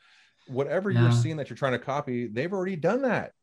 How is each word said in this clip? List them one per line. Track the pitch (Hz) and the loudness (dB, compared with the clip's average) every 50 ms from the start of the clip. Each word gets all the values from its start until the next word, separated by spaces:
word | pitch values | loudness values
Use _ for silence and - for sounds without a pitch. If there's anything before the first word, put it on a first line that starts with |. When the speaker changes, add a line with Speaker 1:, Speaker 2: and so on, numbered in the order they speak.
| _ _ _ - _ _ _ _ _ | _ _ _ -20 _ _ _ _ _
Speaker 1:
Whatever | - 127 123 143 147 147 185 196 202 | -6 -4 -2 -2 0 0 -2 0 2
you're | 185 120 120 117 | 4 6 6 6
Speaker 2:
Yeah. | 120 120 | 6 4
Speaker 1:
seeing | 120 160 160 | 2 0 -2
that | 156 131 - | -4 -6 -8
you're | 117 | -4
trying | - 139 135 123 | -2 0 0 0
to | 120 | 0
copy, | - - 135 147 143 - 123 120 120 | -2 -4 -4 -4 -2 -4 -4 -4 -4
they've | 110 107 120 139 175 208 | -4 -4 -4 -4 -2 -4
already | 190 180 190 196 | -4 -4 -4 -2
done | 160 139 175 220 262 277 | 0 0 2 2 2 2
that. | 247 196 135 85 - - _ | 0 0 0 -2 -4 -10 _